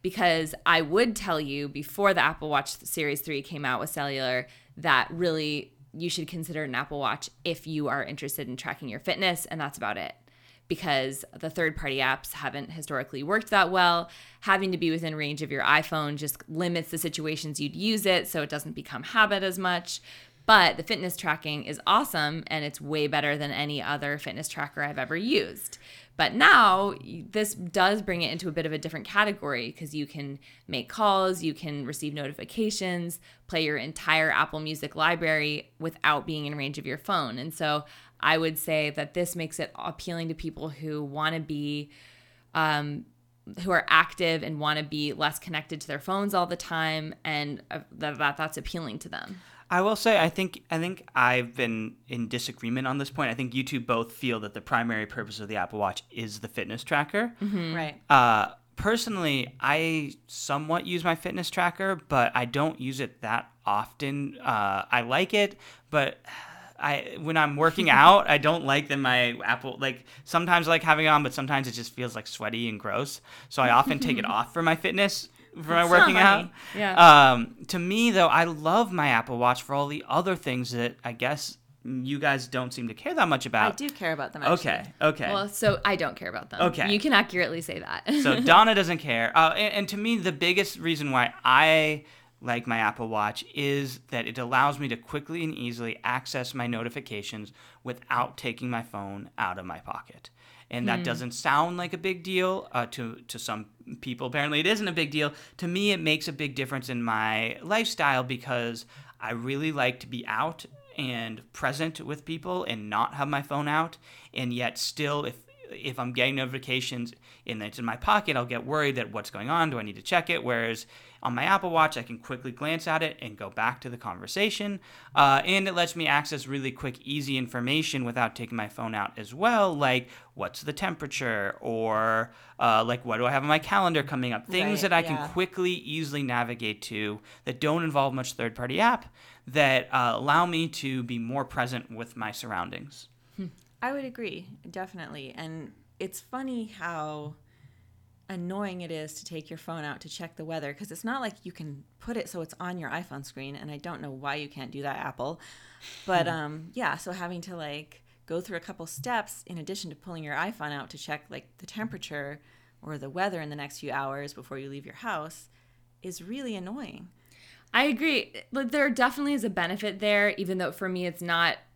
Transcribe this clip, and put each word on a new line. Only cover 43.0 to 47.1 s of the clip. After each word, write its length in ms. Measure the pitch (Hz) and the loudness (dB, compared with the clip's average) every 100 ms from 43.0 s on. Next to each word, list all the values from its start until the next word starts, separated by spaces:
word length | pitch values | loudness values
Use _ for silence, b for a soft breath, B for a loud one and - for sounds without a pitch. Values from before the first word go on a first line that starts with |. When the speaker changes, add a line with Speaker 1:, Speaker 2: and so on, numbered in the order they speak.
| - _ _ _ - - | -12 _ _ _ -18 -8
Speaker 1:
who 100 | 180 | 0
are 140 | 180 - | 2 6
active 540 | 156 170 - 175 165 | 6 6 2 0 0
and 160 | 123 151 | -2 -2
wanna 240 | 151 151 | 0 -2
be 300 | 147 151 147 | -2 -4 -4
less 260 | - 151 151 | 0 -2 -2
connected 420 | - 156 151 156 | -6 -6 -6 -12
to 40 | - | -6
their 140 | 139 | -8
phones 340 | 165 190 202 | -2 -2 2
all 120 | 196 175 | 2 0
the 100 | 175 | -2
time, 580 | - 165 160 156 156 | -4 -2 0 -2 -4